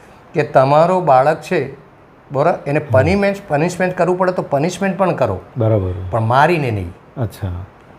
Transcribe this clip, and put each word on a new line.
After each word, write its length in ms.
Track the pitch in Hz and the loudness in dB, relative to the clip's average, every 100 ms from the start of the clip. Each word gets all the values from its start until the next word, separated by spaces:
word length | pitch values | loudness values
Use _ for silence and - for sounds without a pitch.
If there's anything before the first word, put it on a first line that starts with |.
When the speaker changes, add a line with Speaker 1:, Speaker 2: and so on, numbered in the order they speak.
| - - - | -20 -20 -6
Speaker 1:
કે 100 | 160 | -4
તમારો 580 | 139 - 131 147 170 185 | 2 4 4 4 4 2
બાળક 400 | 160 131 143 156 | 4 4 4 0
છે, 420 | - 175 139 - - - - - - | -2 -4 -4 -8 -20 -20 -20 -20 -8
બરાબર, 380 | 131 147 - - | -2 0 0 -2
એને 100 | 147 | -4
Speaker 2:
હમ. 60 | 147 | 0
Speaker 1:
પનિશમેન્ટ, 460 | 110 101 196 202 202 - | 2 2 2 0 -4 -4
પનિશમેન્ટ 500 | 143 170 175 185 180 | -2 -2 -2 -4 0
કરવું 200 | 170 180 | 0 0
પડે 140 | 185 | 0
તો 100 | 185 | -2
પનિશમેન્ટ 560 | 170 139 160 175 196 180 | -2 -2 -2 -2 -4 0
પણ 140 | 185 | -2
કરો. 280 | 143 120 95 - - | 0 -2 -2 -8 -2
Speaker 2:
બરાબર. 340 | 110 110 92 90 92 | 0 2 0 -4 -4
Speaker 1:
પણ 80 | 117 | -2
મારીને 520 | 110 127 156 170 131 | 2 4 4 2 -2
નહીં. 200 | 104 87 - - - | -4 -6 -12 -16 -8
Speaker 2:
અચ્છા. 320 | 110 - 95 87 92 - - | -8 -6 -8 -8 -12 -18 -20